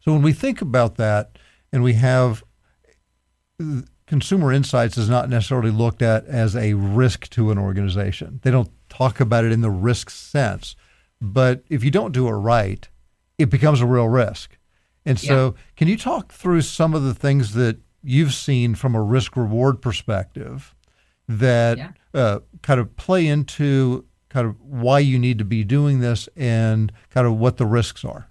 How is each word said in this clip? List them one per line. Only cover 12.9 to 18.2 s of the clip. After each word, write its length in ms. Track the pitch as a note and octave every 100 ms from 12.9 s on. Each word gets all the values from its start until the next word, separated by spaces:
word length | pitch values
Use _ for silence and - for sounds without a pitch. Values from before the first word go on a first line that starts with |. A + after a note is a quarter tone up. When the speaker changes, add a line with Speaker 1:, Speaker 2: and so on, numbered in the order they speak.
| _ _ _ _ _
Speaker 1:
it 140 | C#3+
becomes 300 | C3 D3+ C#3+
a 60 | A#2+
real 220 | B2+ A2+
risk. 480 | B2 G#2+ - - _ _ _ _ _
And 140 | - C3
so 360 | C#3 C3+ C3
Speaker 2:
Yeah. 80 | - - -
Speaker 1:
can 120 | D#3
you 80 | G#3+
talk 340 | - D4+ -
through 300 | - F3+ E3+
some 320 | D3 - E3
of 80 | D#3
the 120 | C3+
things 380 | A#2+ C#3+ C#3 A2+
that 220 | A2 A#2+ A2 _ _
you've 320 | C3+ C3